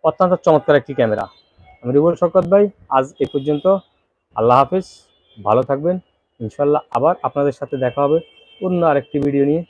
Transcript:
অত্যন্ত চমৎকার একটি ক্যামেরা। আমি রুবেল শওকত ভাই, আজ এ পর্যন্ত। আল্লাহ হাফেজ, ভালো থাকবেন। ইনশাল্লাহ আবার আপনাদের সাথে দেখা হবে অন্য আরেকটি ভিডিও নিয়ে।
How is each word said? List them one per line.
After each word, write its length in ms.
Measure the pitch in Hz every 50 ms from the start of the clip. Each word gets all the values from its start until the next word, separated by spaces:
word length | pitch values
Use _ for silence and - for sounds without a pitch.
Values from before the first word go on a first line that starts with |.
| -
অত্যন্ত 300 | 160 - _ 190 180 180
চমৎকার 420 | 175 - 170 160 143 - - 147
একটি 180 | 139 - - 135
ক্যামেরা। 320 | - 120 110 107 - - - _ _ _ _ _ _ - - - _
আমি 100 | - 120
রুবেল 220 | 131 143 156 170 170
শওকত 340 | - 180 165 - 190 160 165
ভাই, 200 | 190 202 208 202 - _ - _
আজ 260 | 135 135 135 143 - _
এ 40 | 139 -
পর্যন্ত। 340 | - 143 135 147 151 147 - 185 196 190 _ _ _ _ _ _ _ _ _ _ _
আল্লাহ 240 | - 113 120 123 135
হাফেজ, 260 | 135 127 175 190 185 - - - _ _ _ _ _ _ _ 110 98
ভালো 180 | 101 110 123
থাকবেন। 360 | 131 131 139 139 151 170 185 185 _ _ _ _ _ _ _ _
ইনশাল্লাহ 420 | 117 104 - - 143 147 147 151 - _
আবার 240 | - 117 131 160 180 -
আপনাদের 300 | - 131 - 143 143 143
সাথে 240 | 131 _ 143 - -
দেখা 260 | 131 131 123 123 139
হবে 180 | 143 139 156 170 165 _ _ _ _ _ _ _
অন্য 240 | - 185 185 175 170
আরেকটি 320 | 160 143 143 - _ - 147
ভিডিও 260 | 139 143 139 139 139
নিয়ে। 200 | 143 151 165 170